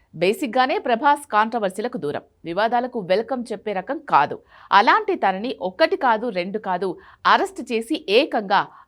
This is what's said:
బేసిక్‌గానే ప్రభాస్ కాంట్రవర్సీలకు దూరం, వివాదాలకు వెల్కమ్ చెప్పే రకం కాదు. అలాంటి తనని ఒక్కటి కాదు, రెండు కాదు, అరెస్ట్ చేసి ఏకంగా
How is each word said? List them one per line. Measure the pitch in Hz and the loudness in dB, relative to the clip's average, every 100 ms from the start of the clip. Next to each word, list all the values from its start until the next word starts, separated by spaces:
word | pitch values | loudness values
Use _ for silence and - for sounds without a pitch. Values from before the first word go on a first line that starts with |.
| _ 156 | _ -2
బేసిక్‌గానే | 180 202 269 254 262 381 | 0 0 -2 0 0 0
ప్రభాస్ | 277 233 285 285 - | 0 2 2 0 0
కాంట్రవర్సీలకు | 208 226 240 196 202 220 208 | 0 0 0 -4 -4 -6 -6
దూరం, | 147 139 - _ 160 | -6 -6 -10 _ -6
వివాదాలకు | 175 226 240 247 240 | -2 0 0 -2 -4
వెల్కమ్ | 175 190 220 254 226 | 0 0 0 -6 -6
చెప్పే | 208 214 | -8 -6
రకం | 190 180 170 - | -6 -6 -8 2
కాదు. | 147 143 - _ - - | 4 4 -2 _ -20 2
అలాంటి | 196 247 415 415 359 | 4 6 4 2 0
తనని | 202 190 240 - | 0 -2 -4 -6
ఒక్కటి | 185 185 320 381 | -6 0 0 2
కాదు, | 254 220 247 | 0 0 -2
రెండు | 185 180 208 | -4 -4 -6
కాదు, | 196 180 190 156 - _ 180 | -4 -4 -4 -6 -14 _ 2
అరెస్ట్ | 226 381 - 240 | 2 2 -6 -6
చేసి | 226 226 311 - | -4 -4 -6 2
ఏకంగా | 214 302 254 196 190 - - | 2 2 0 0 0 0 -8